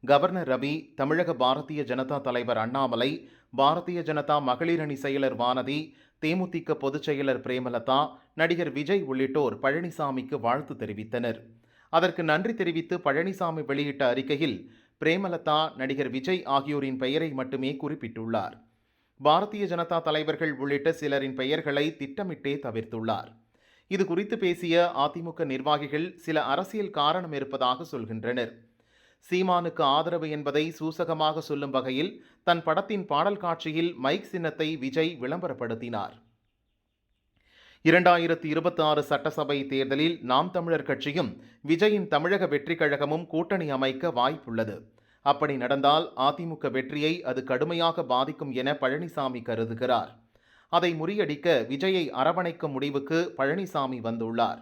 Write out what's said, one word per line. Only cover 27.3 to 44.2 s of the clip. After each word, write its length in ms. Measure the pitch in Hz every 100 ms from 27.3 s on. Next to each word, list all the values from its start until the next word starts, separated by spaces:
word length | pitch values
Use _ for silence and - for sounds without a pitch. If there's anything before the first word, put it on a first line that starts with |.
| 143
இருப்பதாக 460 | 135 135 127 127 165
சொல்கின்றனர். 600 | 135 110 113 113 123 117 - _ _ _ _ _ _ -
சீமானுக்கு 540 | 180 185 180 170 - 143 143
ஆதரவு 320 | 165 175 156 151
என்பதை 280 | 143 143 156 160
சூசகமாக 640 | 156 160 165 156 156 156 151
சொல்லும் 260 | 147 143 131
வகையில் 340 | 131 131 180 - - _ -
தன் 160 | 170 160
படத்தின் 400 | 156 196 208 170
பாடல் 280 | 143 180 202
காட்சியில் 480 | 175 165 165 156 170 170 131
மைக் 220 | 180 -
சின்னத்தை 360 | 180 165 151 156 156
விஜய் 280 | 131 143 160 160
விளம்பரப்படுத்தினார். 960 | 127 170 175 117 117 113 120 113 98 - _ _ _ _ _ _ _ _ _ _ _ _ _ _ - _ 156
இரண்டாயிரத்தி 580 | 175 180 175 170 165 160
இருபத்தாறு 500 | 151 170 175 156 151 147
சட்டசபை 460 | 143 156 151 143 143 139
தேர்தலில் 460 | 135 135 139 160 170 123
நாம் 180 | 131 175 185
தமிழர் 320 | 170 160 139
கட்சியும் 420 | 135 151 151 127 - - _ 147
விஜயின் 400 | 165 208 208 180 147
தமிழக 340 | 165 196 170 143
வெற்றி 220 | 143 165
கழகமும் 440 | 156 139 143 156 165
கூட்டணி 360 | 156 170 196 156 135
அமைக்க 340 | 135 131 170
வாய்ப்புள்ளது. 560 | 123